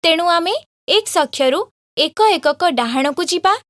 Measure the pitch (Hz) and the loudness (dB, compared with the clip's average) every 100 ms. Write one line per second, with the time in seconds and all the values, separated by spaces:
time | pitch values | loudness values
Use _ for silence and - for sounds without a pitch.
0 | 330 320 349 339 349 539 _ _ - 415 | 0 0 0 0 -2 -6 _ _ -2 -2
1 | 427 349 285 - 262 294 - _ _ - | 0 -2 -2 0 0 0 -4 _ _ -4
2 | 311 - 427 339 392 - 359 254 233 262 | -4 2 2 4 0 0 0 0 -2 0
3 | 277 285 359 349 370 453 _ | -2 -2 -4 0 0 0 _